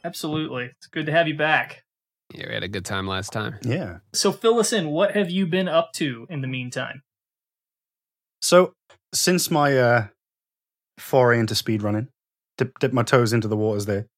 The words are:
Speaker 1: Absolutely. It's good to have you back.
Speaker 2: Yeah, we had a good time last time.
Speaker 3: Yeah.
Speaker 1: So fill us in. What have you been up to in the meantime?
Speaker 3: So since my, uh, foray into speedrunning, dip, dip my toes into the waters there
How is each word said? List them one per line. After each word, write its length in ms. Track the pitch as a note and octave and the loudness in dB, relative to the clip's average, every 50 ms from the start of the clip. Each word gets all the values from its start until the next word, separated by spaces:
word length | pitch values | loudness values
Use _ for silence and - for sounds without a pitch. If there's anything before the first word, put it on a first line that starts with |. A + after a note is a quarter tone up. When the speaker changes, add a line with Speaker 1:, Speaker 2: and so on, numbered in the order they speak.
| - | -10
Speaker 1:
Absolutely. 600 | E3+ F#3 - - D#3+ D3+ D#3 D#3 - - B2+ B2 | -10 -10 -8 -6 -4 -4 -4 -4 -4 -6 -8 -8
It's 200 | B2 _ _ - | -8 _ _ -20
good 200 | - - D#3+ D3+ | -10 -8 -6 -4
to 60 | D3+ D3+ | 0 2
have 140 | E3 E3+ | 2 2
you 100 | D#3 D3+ | 2 0
back. 460 | D3 D3+ D#3 D#3 C3 A#2+ - - - _ _ _ _ _ _ _ _ _ _ - | -2 0 2 2 0 0 -4 -10 -20 _ _ _ _ _ _ _ _ _ _ -16
Speaker 2:
Yeah, 120 | - - - | -14 -10 -8
we 60 | A2+ | -8
had 80 | G#2+ - | -6 -6
a 60 | F#2 | -6
good 160 | G#2 G2 F2+ | -6 -8 -6
time 220 | - G#2 F#2+ F#2+ | -4 -6 -4 -4
last 260 | F#2+ F#2+ F#2+ G2 - - | -4 -4 -6 -6 -6 -6
time. 240 | A2+ G#2+ A2 - - - | -6 -6 -6 -8 -8 -6
Speaker 3:
Yeah. 360 | A#2 A#2+ F3 D#3 F#2+ E2+ - _ _ - | -4 -4 -4 -4 -8 -12 -14 _ _ -4
Speaker 1:
So 180 | - - G3+ - | 0 0 0 0
fill 260 | - - A3+ A3+ A#3 | 2 2 2 4 4
us 140 | G#3+ A3 B3 | 2 2 0
in. 160 | G#3+ E3+ D3+ | -2 -2 -2
What 220 | D3 D#3+ G3+ G3 - | 0 0 0 2 2
have 180 | G#3 G3+ E3+ | 0 -2 0
you 160 | F3 F#3+ G3 | 0 -2 -2
been 220 | E3+ D#3+ F#3 F#3+ F3+ | 0 0 0 0 -2
up 240 | D#3 E3 E3 - - | -4 -6 -8 -12 -6
to 320 | - E3+ C#3+ B2 A2+ A#2 - | -6 -4 -4 -4 -8 -12 -10
in 140 | F3 C#3+ C3+ | -8 -8 -6
the 40 | C3 | -6
meantime? 540 | C3 B2+ B2+ B2 - C3 B2+ A#2+ A#2 C#3 _ _ _ _ _ _ _ _ _ _ _ _ _ _ _ _ _ _ _ _ _ _ _ _ _ _ _ _ - | -6 -8 -8 -8 -8 -8 -10 -10 -12 -18 _ _ _ _ _ _ _ _ _ _ _ _ _ _ _ _ _ _ _ _ _ _ _ _ _ _ _ _ -2
Speaker 3:
So 320 | - F3 F3+ F#3 - _ _ _ _ - _ _ _ - | 4 6 6 6 4 _ _ _ _ -20 _ _ _ -4
since 360 | - - - F#3 F3 - - | 0 2 2 2 2 0 0
my, 260 | F3 D3+ D3 C#3+ C#3 | 2 2 4 4 4
uh, 300 | C3 B2 A#2+ A#2+ A#2+ A2 G2+ _ _ _ _ _ _ _ _ _ _ _ _ _ _ _ _ _ - | 4 6 6 4 4 2 -2 _ _ _ _ _ _ _ _ _ _ _ _ _ _ _ _ _ -20
foray 400 | - - - C3+ B2 A#2+ A#2 A#2 | -8 2 4 6 6 6 6 4
into 160 | A2+ G#2+ G#2+ | 2 0 -2
speedrunning, 540 | - - - A2+ G#2+ G#2 G#2 G#2 A2 A#2+ - _ _ _ _ _ _ _ _ _ - | -4 -2 -2 -2 -2 0 -2 -2 -2 -4 -6 _ _ _ _ _ _ _ _ _ -4
dip, 200 | - - _ - | -4 -4 _ -4
dip 140 | - B2+ B2+ | -2 0 0
my 100 | B2+ A2 | 0 0
toes 300 | - - B2+ A#2+ A2 A#2 | 4 4 4 4 4 2
into 160 | A#2 G#2 G#2+ | 0 0 0
the 80 | A2 | 0
waters 300 | G#2+ G#2+ A2 G#2+ G#2 G2+ | 0 0 0 0 -2 -2
there 200 | G#2 G#2 G2 G#2+ _ _ | -2 -2 -4 -4 _ _